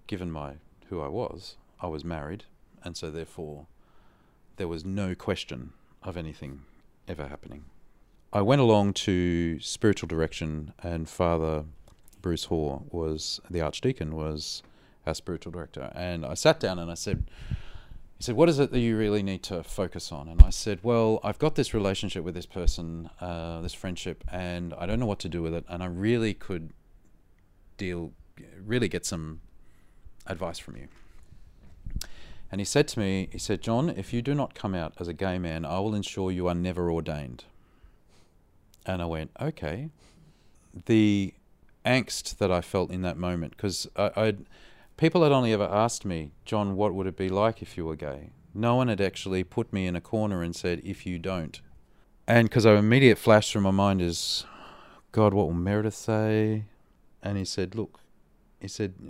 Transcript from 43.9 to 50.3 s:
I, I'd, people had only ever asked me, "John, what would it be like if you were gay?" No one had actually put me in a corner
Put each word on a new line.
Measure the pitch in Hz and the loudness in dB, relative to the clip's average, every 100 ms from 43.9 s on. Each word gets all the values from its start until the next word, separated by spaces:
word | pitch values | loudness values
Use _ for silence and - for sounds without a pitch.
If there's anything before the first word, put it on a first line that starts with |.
| - | 0
I, | 101 - | 0 2
I'd, | 110 104 - - - - - - | 0 0 -10 -20 -20 -20 -20 2
people | 160 175 | 4 6
had | 156 | 6
only | 135 120 | 6 4
ever | 104 92 | 4 4
asked | 101 117 - 101 | 4 2 0 -4
me, | 82 76 - - | -4 -6 -12 -2
"John, | 107 101 95 | 0 0 2
what | 104 | 0
would | 92 95 | 0 -4
it | 87 | -2
be | 95 | 0
like | 95 113 110 | 2 2 0
if | 98 - | -8 -6
you | 80 | -6
were | 78 | -6
gay?" | 76 69 78 - - | -8 -10 -14 -20 -12
No | 101 117 123 | -2 2 2
one | 127 | 2
had | 98 | 2
actually | 95 - 98 92 | 0 -2 -2 -2
put | 90 - 113 | -2 -4 -2
me | 101 92 | -2 0
in | 87 | -2
a | |
corner | - 110 107 | -2 -2 0